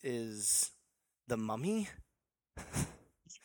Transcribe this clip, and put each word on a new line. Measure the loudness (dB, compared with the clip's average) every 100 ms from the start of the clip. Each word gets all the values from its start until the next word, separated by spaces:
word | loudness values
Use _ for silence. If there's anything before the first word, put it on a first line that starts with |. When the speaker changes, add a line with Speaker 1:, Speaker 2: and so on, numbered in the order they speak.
Speaker 1:
is | 0 0 0 -2 2 4 2 -2 _ _ _ _ -2
the | 0
Mummy? | 2 0 2 0 0 -6 -18 _ _ _ _ -14 -6 -2 -2 -4 -20 _ -20
Speaker 2:
It's | -14